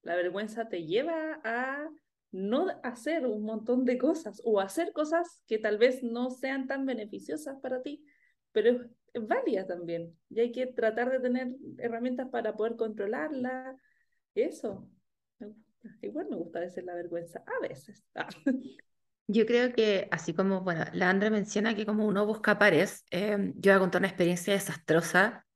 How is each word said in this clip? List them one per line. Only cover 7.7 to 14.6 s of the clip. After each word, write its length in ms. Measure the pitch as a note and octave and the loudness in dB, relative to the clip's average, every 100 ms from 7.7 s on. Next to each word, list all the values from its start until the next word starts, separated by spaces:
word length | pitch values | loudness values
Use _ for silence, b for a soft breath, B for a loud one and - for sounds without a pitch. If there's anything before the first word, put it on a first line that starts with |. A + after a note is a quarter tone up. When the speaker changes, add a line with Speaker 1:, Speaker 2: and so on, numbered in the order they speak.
| B3+ | -6
Speaker 1:
ti, 220 | C4+ D4 b b b b _ | -6 -12 b b b b _
pero 180 | - G#3+ | 4 4
es 80 | B3 A#3+ _ _ | 4 -2 _ _
es 140 | A#3+ G#3+ | -8 0
válida 400 | F4+ A#4 G3+ F#3+ | 0 2 -2 -2
también, 500 | F3 E3+ E3+ E3+ - _ | -8 -4 -6 -6 -16 _
y 100 | G#3 | -2
hay 120 | A#3+ | 0
que 140 | B3 B3+ | 0 -4
tratar 440 | B3+ A3+ A3 B3 | 0 0 2 0
de 100 | C4 | 0
tener 340 | B3 B3 B3+ B3+ - - | 0 0 -2 -8 -14 -8
herramientas 500 | A#3+ A#3 B3 B3 C4 | -6 -4 -4 -4 -4
para 240 | A#3+ A3 | -4 -4
poder 220 | G#3+ A3 A#3 | -2 -2 0
controlarla, 1000 | A3+ G#3+ G3 B3+ D#4 C#4 B3 B3+ C4 C4 _ _ _ _ _ | -4 -2 -4 -2 -4 -4 -4 -6 -10 -16 _ _ _ _ _
eso. 540 | - C#4+ - | -2 -2 -2